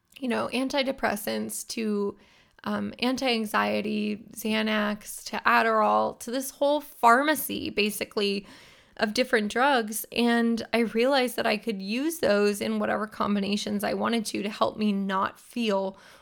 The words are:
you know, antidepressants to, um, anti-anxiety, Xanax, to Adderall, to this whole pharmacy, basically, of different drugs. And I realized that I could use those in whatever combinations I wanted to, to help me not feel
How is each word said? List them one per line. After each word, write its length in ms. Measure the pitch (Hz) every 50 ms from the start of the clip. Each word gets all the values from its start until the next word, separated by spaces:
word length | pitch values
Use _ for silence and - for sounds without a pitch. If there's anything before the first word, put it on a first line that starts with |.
| _ _ - -
you 80 | 269 240
know, 200 | 226 - - - -
antidepressants 1120 | 247 269 262 285 277 247 262 269 - - - 208 208 - - 226 214 220 214 - - - -
to, 480 | - 233 220 214 208 202 202 202 - - - - _ _ _ _ _ _ -
um, 300 | 208 208 208 202 208 202 -
anti-anxiety, 1300 | - 254 262 240 262 254 233 226 220 208 - 208 208 208 214 214 208 214 214 208 208 208 208 202 - - -
Xanax, 880 | - - 214 220 220 214 220 214 208 208 208 208 208 - - - - -
to 120 | - 220 - -
Adderall, 720 | 220 240 233 226 226 220 214 214 208 214 214 214 214 - -
to 100 | - 240
this 200 | 233 269 262 269
whole 300 | - - 285 285 294 294
pharmacy, 880 | 294 - - - - 233 233 262 285 311 302 294 - - - - - -
basically, 800 | - 208 208 214 208 - 214 - - 214 208 202 196 202 - - - - - - - - _ _ _
of 160 | - 220 214
different 400 | 214 247 254 - 247 220 208 208
drugs. 540 | - 233 262 294 277 240 214 214 220 - - -
And 560 | - 233 240 233 233 233 233 233 233 226 - -
I 60 | - 233
realized 580 | 233 202 - 226 240 269 285 262 254 233 -
that 100 | 233 233
I 120 | 226 214 214
could 240 | - 233 202 190
use 380 | 190 196 226 254 285 330 330 -
those 420 | - - 208 202 208 208 208 202
in 160 | 220 220 220 214
whatever 280 | 214 214 214 202 214
combinations 800 | 214 - - 202 202 202 202 196 196 208 208 - 208 208 202 208
I 80 | 220
wanted 320 | 214 196 214 220 233 233 208
to, 160 | - - 208
to 60 | 196 214
help 300 | 214 - - - - 220
me 140 | 214 214
not 460 | 196 196 196 196 190 190 202 - - -
feel 600 | - - - 240 233 214 196 196 196 190 190 - - - - -